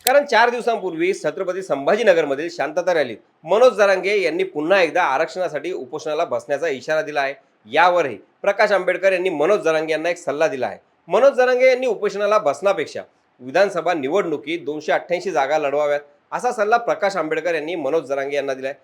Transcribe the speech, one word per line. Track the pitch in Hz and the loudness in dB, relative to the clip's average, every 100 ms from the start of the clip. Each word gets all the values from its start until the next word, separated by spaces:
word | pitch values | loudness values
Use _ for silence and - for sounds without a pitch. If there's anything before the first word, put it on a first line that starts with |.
| - | 2
कारण | 285 285 | 2 4
चार | 220 240 | 4 2
दिवसांपूर्वी | 240 226 220 185 160 175 190 | 2 -2 -2 -4 -4 -2 -2
छत्रपती | 156 190 180 185 | -4 -6 -6 -6
संभाजीनगरमधील | 185 139 139 214 220 170 147 135 165 | -4 -4 0 2 4 4 2 -2 -4
शांतता | 170 139 156 175 170 | -6 -4 -2 0 0
रॅलीत | 127 104 _ _ 156 | -2 -6 _ _ -2
मनोज | 202 254 | 4 6
जरांगे | 196 202 190 180 208 | 6 4 4 0 0
यांनी | 170 170 185 | 0 0 -2
पुन्हा | 147 156 196 | -4 2 4
एकदा | 170 156 | 4 2
आरक्षणासाठी | 165 135 165 185 175 147 180 | 0 0 -2 -4 -6 -4 -6
उपोषणाला | 180 123 151 156 151 160 | -8 -10 -10 -6 -4 -2
बसण्याचा | - - 143 160 | -4 -4 -2 -2
इशारा | 131 139 156 | -4 -2 -4
दिला | 151 147 | -2 -4
आहे. | 135 143 _ _ 107 | -4 -6 _ _ -2
यावरही | 139 180 175 143 104 - _ | 4 4 4 0 -4 -14 _
प्रकाश | 190 202 208 | -2 2 2
आंबेडकर | 196 180 170 190 | 2 0 0 2
यांनी | 185 185 | 2 0
मनोज | 151 156 208 | 0 2 2
जरांगे | 160 156 156 | 2 0 0
यांना | 156 165 | -2 -2
एक | 175 | -4
सल्ला | - 143 160 | -6 -2 0
दिला | 135 110 | 0 -6
आहे. | 92 _ _ - | -8 _ _ -2
मनोज | 190 269 | 4 4
जरांगे | 240 254 247 262 | 4 2 4 4
यांनी | 254 262 | 4 0
उपोषणाला | 202 202 196 208 214 | -2 -4 -2 0 2
बसण्यापेक्षा | 143 139 196 170 139 107 92 _ _ _ | 2 0 0 0 -4 -8 -14 _ _ _
विधानसभा | 127 151 196 - 160 175 | -4 0 2 0 -2 -2
निवडणुकीत | 131 185 180 143 143 170 135 | 0 0 0 -4 -6 -8 -6
दोनशे | 151 147 | -8 -2
अठ्ठ्याऐंशी | 160 - 175 185 | -2 -2 -4 -2
जागा | 156 135 156 | -2 0 0
लढवाव्यात, | 143 143 147 147 - _ _ | 0 0 0 -2 -4 _ _
असा | 160 240 | -6 -4
सल्ला | 226 208 233 | -2 0 0
प्रकाश | 196 - 196 190 | 0 -2 -2 -2
आंबेडकर | 156 156 160 160 | -2 -2 -2 -4
यांनी | 151 180 | -4 -6
मनोज | 135 160 135 | -2 -4 -2
जरांगे | 139 139 143 | -4 -4 -4
यांना | 139 131 | -4 -6
दिलाय. | 131 - | -8 -10